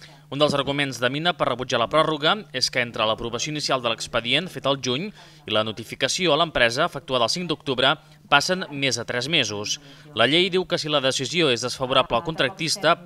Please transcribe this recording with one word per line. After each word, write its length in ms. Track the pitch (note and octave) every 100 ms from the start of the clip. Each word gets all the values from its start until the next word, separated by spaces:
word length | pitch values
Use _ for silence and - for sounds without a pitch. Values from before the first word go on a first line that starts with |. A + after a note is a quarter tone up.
| - - -
Un 80 | C3+
dels 160 | D3
arguments 460 | C#3 C3 C#3+ C#3 A#2
de 80 | B2
Mina 240 | C#3+ F3
per 140 | E3 C#3+
rebutjar 300 | A#2+ B2 B2
la 60 | A2+
pròrroga 460 | D3+ D#3+ D#3 D#3 G#3 -
és 140 | B2+ -
que 140 | C3
entre 220 | A#2 A2+ A2
l'aprovació 400 | G#2+ A#2 A2+ D3+
inicial 320 | D3+ - C3+
de 80 | A#2+
l'expedient, 560 | A2 - A#2+ A#2 C#3 F3+
fet 140 | C3+ C3+
al 80 | C#3
juny, 300 | B2+ B2+ G#3 - - - -
i 20 | G#2+
la 60 |
notificació 680 | A2 G#2 A2 - C3+ - F3
a 20 | C#3+
l'empresa, 480 | E3+ C3+ A#2 B2
efectuada 400 | E3+ C#3 - B2+
el 80 | A2+
cinc 160 | F3 F3
d'octubre, 460 | D3+ - B2+ C3 D#3 - - -
passen 380 | C#3+ C#3 F#3 F#3
més 300 | C#3+ C#3 A#2
de 60 | A2
tres 160 | A#2+ C3+
mesos. 460 | E3 G#2+ G#2 G#2 - - - -
La 140 | G#2+ A#2+
llei 220 | D#3+ F#3+
diu 140 | F#3 E3+
que 80 | E3+
si 160 | D3+
la 80 | D3
decisió 480 | C3 B2+ B2+ E3 D#3
és 160 | A#2
desfavorable 540 | B2 - B2+ C3 B2+ A#2
al 80 | C3
contractista, 680 | E3 C3+ - D#3+ G3+ D#3 E3+